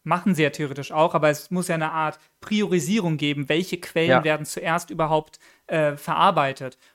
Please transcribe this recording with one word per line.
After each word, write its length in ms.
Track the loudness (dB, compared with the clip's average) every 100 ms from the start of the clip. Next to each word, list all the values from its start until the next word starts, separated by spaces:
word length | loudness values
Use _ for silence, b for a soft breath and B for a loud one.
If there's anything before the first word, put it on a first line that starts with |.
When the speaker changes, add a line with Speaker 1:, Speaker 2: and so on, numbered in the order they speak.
Speaker 1:
machen 300 | -2 0 2
sie 80 | 2
ja 80 | 2
theoretisch 420 | 0 -6 -6 -4
auch, 220 | 2 2
aber 160 | 4 2
es 200 | 2 -2
muss 180 | -4 -2
ja 80 | -2
eine 160 | -2
Art 260 | -2 -4 -6 b _
Priorisierung 760 | -2 0 2 0 2 0 0 0
geben, 320 | 0 -2 0
welche 300 | -2 -2 -6
Quellen 320 | -4 0 4
Speaker 2:
Ja. 140 | 4
Speaker 1:
werden 200 | 4 -2
zuerst 460 | -4 -6 -2 -2 -4
überhaupt, 480 | -4 0 0 -2 -12 b b -4
äh, 300 | 0 0 -2
verarbeitet. 800 | -4 2 2 4 0 -4 -10 -14 b